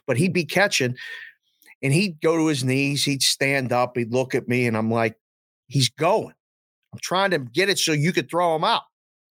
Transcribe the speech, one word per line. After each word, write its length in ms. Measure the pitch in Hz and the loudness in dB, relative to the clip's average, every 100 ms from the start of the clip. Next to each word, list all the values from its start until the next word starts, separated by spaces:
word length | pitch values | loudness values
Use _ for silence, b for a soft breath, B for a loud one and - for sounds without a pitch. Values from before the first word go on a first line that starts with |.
| - | -4
But 100 | 123 | 0
he'd 140 | 185 | 0
be 120 | 175 | 0
catching, 520 | 151 180 202 - 123 123 B B B B B B B B | 0 2 2 2 -2 -4 B B B B B B B B
and 100 | 135 | 0
he'd 280 | 160 208 151 | 0 0 0
go 160 | 160 160 | 0 2
to 100 | 160 | 2
his 160 | 143 | 0
knees, 400 | 127 131 139 143 | 0 0 0 0
he'd 180 | 147 139 | -2 0
stand 500 | - - 139 139 123 | 0 0 0 0 0
up, 240 | 123 123 123 | 0 0 -2
he'd 160 | 113 | -2
look 220 | 127 131 | -2 0
at 140 | 127 120 | -2 0
me, 180 | 123 120 | 0 0
and 100 | 110 | 0
I'm 140 | 110 | 0
like, 260 | 117 113 - _ _ _ _ - | 0 0 -4 _ _ _ _ -4
"He's 200 | 139 127 | 0 0
going. 460 | - 160 226 117 - _ _ _ _ _ | 0 0 0 -2 -14 _ _ _ _ _
I'm 60 | 107 | -12
trying 300 | - 180 196 | -4 0 2
to 80 | 165 | 0
get 300 | 123 127 196 | -2 0 0
it 100 | 180 | 0
so 140 | - | 0
you 200 | 151 160 | 2 2
could 160 | 175 139 | 0 -2
throw 260 | 170 175 160 | 0 0 0
him 80 | |
out." 180 | 196 220 - _ _ _ _ | 0 -2 -4 _ _ _ _